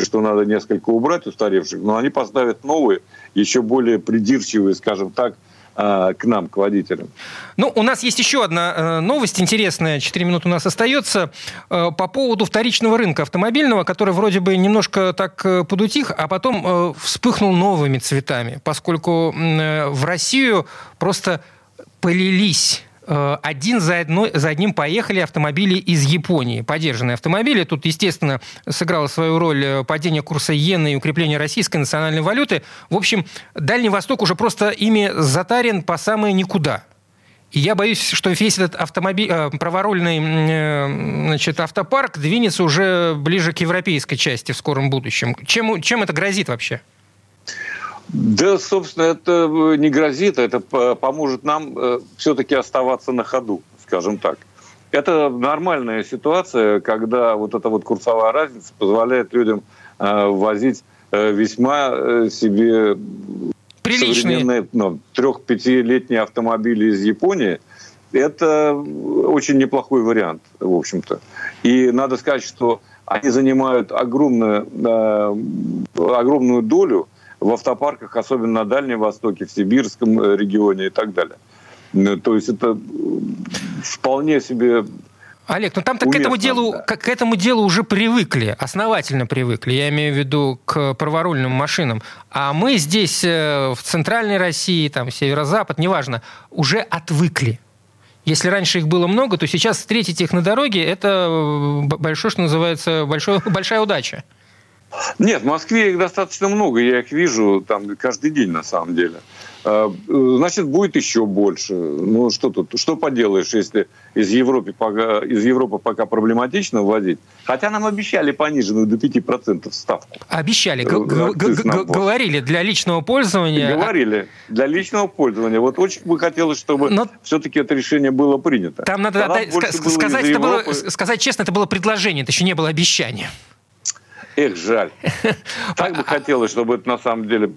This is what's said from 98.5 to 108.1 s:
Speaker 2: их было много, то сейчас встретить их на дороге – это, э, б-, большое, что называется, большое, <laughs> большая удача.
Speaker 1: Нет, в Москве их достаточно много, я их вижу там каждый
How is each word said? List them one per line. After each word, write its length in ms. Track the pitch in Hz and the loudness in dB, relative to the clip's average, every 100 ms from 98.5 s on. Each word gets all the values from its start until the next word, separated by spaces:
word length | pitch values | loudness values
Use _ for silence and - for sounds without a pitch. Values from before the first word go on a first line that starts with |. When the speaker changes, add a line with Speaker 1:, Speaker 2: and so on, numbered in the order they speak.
| 196 180 180 | 0 0 0
Speaker 2:
их 80 | 151 | 2
было 220 | 180 175 | 2 2
много, 280 | 208 262 175 | 2 0 0
то 120 | 156 | 0
сейчас 300 | 170 226 202 | 0 0 -2
встретить 420 | - 226 185 165 | -2 -2 -2 -2
их 120 | 175 | 0
на 100 | 180 | 2
дороге – 420 | 175 226 285 196 | 2 2 0 0
это, 420 | 160 190 202 190 175 | 0 0 0 2 0
э, 580 | 160 151 147 143 147 143 | 0 0 0 0 0 -2
б-, 80 | 151 | -2
большое, 320 | 156 156 226 | -2 -2 -2
что 120 | - | 0
называется, 640 | 170 160 170 160 - 160 | 0 2 0 -2 -2 -2
большое, 360 | 147 151 170 196 | 0 -2 0 0
<laughs> 60 | 220 | 0
большая 340 | 190 190 220 | -2 0 0
удача. 420 | 214 170 120 - - _ _ _ _ _ _ - - - | 2 0 -2 -10 -16 _ _ _ _ _ _ -10 -10 0
Speaker 1:
Нет, 220 | 214 190 | 2 2
в 40 | 202 | 0
Москве 440 | 156 - 226 208 | -2 0 2 2
их 80 | 180 | 2
достаточно 500 | 185 202 190 - 196 | 0 -2 -4 -2 0
много, 300 | 208 196 120 | 2 2 2
я 200 | 120 123 | 4 2
их 100 | 123 | 0
вижу 520 | 147 170 113 104 98 95 | 0 0 2 4 2 0
там 300 | 104 101 101 | -4 -4 -4
каждый 340 | 127 | -4